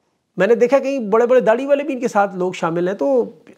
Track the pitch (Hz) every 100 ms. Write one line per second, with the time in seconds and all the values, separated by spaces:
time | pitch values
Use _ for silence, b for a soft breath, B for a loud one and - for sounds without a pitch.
0 | _ _ _ - 190 233 233 269 254 277
1 | 214 226 240 254 202 226 277 285 294 262
2 | 240 208 202 185 185 175 170 165 180 208
3 | 277 262 208 - _